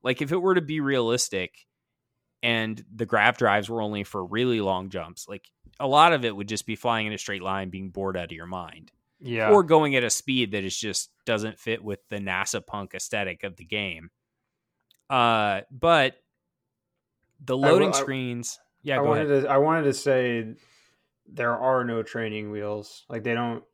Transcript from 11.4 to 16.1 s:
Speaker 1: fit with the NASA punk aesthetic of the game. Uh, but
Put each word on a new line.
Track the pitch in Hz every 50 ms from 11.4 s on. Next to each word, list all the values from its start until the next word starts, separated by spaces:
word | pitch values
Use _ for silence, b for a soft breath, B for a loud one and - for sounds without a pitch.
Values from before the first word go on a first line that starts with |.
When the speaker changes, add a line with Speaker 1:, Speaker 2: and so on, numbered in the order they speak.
| 107 110 - _
Speaker 1:
fit | - 117 110 110 104
with | 107 101 - _ _
the | 107
NASA | 101 101 95 90 92 98 - - 107 -
punk | - - 104 98 90 -
aesthetic | 92 - - - 107 101 95 87 - -
of | 101 87
the | - 90
game. | 80 107 107 104 95 85 80 80 87 _ _ _ _ _ _ _ _ _ _ _ _ _ _ _ _ _ _ _ _
Uh, | 135 127 120 117 113 110 107 104 98 98 104 _
but | 135 123 160 165 170 156 135 135